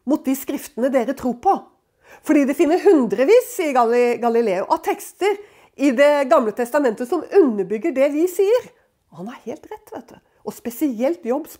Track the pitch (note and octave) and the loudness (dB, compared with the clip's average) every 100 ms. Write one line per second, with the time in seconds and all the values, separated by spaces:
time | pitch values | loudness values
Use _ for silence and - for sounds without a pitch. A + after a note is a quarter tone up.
0 | - D4+ - C4+ - C#4+ - - C4 C4 | -4 -2 -2 -6 -6 -10 -10 -4 -2 0
1 | A3+ C#4 B3+ A#3+ F#4+ E4 - _ _ _ | -2 -4 -6 -2 0 -2 -4 _ _ _
2 | _ - - D4 C4+ C#4+ D4+ F4 - D#4+ | _ -10 0 2 2 2 2 4 4 4
3 | A3+ G3 C4+ A#4+ B4 - D#4+ B3+ A#3 A#3+ | 2 0 4 4 4 -4 -2 0 2 2
4 | A#3+ A#3+ A#3+ A#3 A3+ F3+ - E4 - F4+ | 0 0 0 0 0 -2 -2 -2 -2 -6
5 | - - F#4+ G4+ - _ _ - C#4+ A#3+ | -10 -4 -2 -2 -8 _ _ -2 0 4
6 | C#4+ D4 C4+ D#4+ A3 G#3 A#3+ D4+ C#4 G#3 | 4 2 2 2 2 -4 -2 0 0 -2
7 | B3 F4 - G4 D4 G#3 F#3 G#3+ E4 C4 | -4 -4 2 4 4 2 -4 -4 -2 0
8 | C#4+ C#4+ F4+ F4+ G4 A#4+ - _ _ _ | 0 2 -2 0 0 0 -2 _ _ _
9 | _ D3+ G3 C4+ A3 D#4 - G#4+ G#4+ - | _ -16 -16 -14 -14 -14 -16 -20 _ -18
10 | A#3 - _ _ - - A#3+ A#3 D#4 G#3+ | -18 -20 _ _ -14 -12 -12 -4 -4 -2
11 | B3+ E4+ A3+ C4+ D#4+ | -2 -2 -4 -6 -8